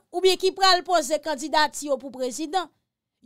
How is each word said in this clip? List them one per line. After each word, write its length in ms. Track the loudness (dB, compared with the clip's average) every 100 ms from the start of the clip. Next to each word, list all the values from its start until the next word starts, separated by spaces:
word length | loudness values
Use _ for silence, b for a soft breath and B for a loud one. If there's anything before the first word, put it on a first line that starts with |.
| _
oubyen 320 | 2 2 4
ki 120 | 0
pral 320 | 2 4 4
poze 360 | 2 0 0 -2
kandidati 680 | -4 -6 -2 0 0 -2 -4
yo 120 | -4
pou 120 | -6
prezidan, 560 | -8 -8 -6 -4 -4 -4 _ _ _ _ _